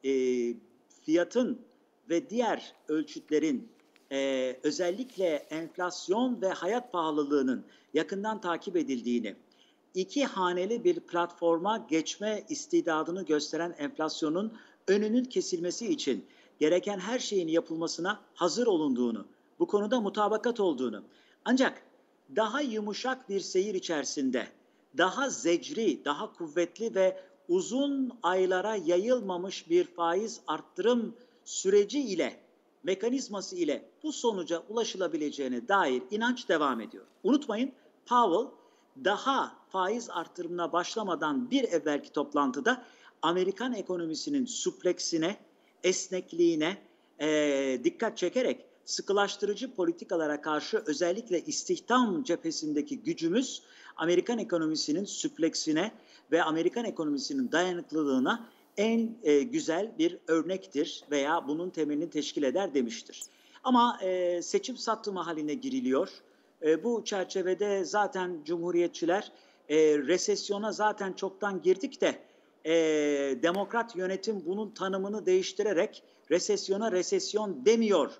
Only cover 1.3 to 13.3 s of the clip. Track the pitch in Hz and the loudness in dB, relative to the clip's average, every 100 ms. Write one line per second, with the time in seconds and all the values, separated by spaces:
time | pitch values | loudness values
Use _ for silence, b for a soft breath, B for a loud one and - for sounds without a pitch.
1.3 | 226 233 123 - _ _ _ _ 170 139 | 2 0 -2 -10 _ _ _ _ -2 -2
2.3 | 220 233 147 - - _ 156 151 - - | -2 -2 -2 -6 -20 _ -4 -2 -8 0
3.3 | 151 156 127 - _ _ _ _ 135 135 | 2 2 -2 -4 _ _ _ _ -2 0
4.3 | 135 131 127 151 131 175 196 247 - 185 | 0 -2 -2 -2 0 -2 -2 -6 -2 0
5.3 | 156 - 160 165 - 180 170 - 196 254 | 0 -4 -8 -8 -6 -6 -6 -2 2 2
6.3 | 233 190 175 170 233 240 180 160 151 143 | 0 -2 -2 -2 -2 -2 -2 0 0 2
7.3 | 147 131 117 - B B 151 165 196 214 | 4 4 0 -4 B B -2 -2 -4 -4
8.3 | 214 180 160 - 180 147 131 113 120 104 | -4 -4 -4 -2 -2 0 -2 0 -2 -2
9.3 | 90 _ b b b _ 185 185 - 269 | -10 _ b b b _ -6 -4 0 -2
10.3 | - 180 180 190 233 175 165 - 180 170 | 0 0 0 -2 0 2 0 -2 -2 -2
11.3 | - 170 165 185 220 226 160 156 - 208 | 0 2 2 2 -2 0 -2 -2 -6 -4
12.3 | 214 - 147 - 175 160 156 156 185 175 | -4 -6 -10 0 0 2 0 -2 -4 0